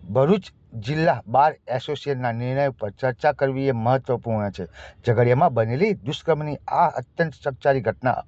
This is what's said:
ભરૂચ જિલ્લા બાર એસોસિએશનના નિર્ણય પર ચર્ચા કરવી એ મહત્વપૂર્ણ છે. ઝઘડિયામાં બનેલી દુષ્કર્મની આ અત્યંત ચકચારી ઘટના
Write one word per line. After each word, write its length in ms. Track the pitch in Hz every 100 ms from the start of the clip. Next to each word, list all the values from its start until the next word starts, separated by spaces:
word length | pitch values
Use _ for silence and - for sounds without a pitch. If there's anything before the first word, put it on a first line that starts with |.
| - 110
ભરૂચ 300 | 143 202 - _ _ 117 107
જિલ્લા 360 | 151 160 117 107
બાર 160 | 123 151 147 - 123
એસોસિએશનના 560 | - 139 143 135 123
નિર્ણય 380 | 117 123 131 143 135
પર 100 | 107 -
ચર્ચા 320 | 131 123 151 135
કરવી 260 | 139 131 135
એ 20 | 120
મહત્વપૂર્ણ 680 | 113 131 127 120 117 110 104 95
છે. 80 | 87 - - - -
ઝઘડિયામાં 480 | 113 120 123 170 120
બનેલી 360 | 113 127 214 196 101
દુષ્કર્મની 500 | 156 - 151 151 143 - 147
આ 80 | 165 123
અત્યંત 340 | 123 - 165 -
ચકચારી 400 | 143 131 147 135 110
ઘટના 280 | 98 127 -